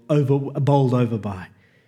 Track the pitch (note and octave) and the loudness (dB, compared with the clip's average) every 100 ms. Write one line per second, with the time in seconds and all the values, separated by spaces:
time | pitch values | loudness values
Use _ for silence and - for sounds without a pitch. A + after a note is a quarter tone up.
0 | - D3 C3+ C#3 C3+ - C3+ C#3+ C3 B2 | -2 0 2 0 -2 -4 2 2 4 2
1 | A#2 A2+ G2+ F#2+ F2+ _ _ _ | 0 -2 -6 -10 -12 _ _ _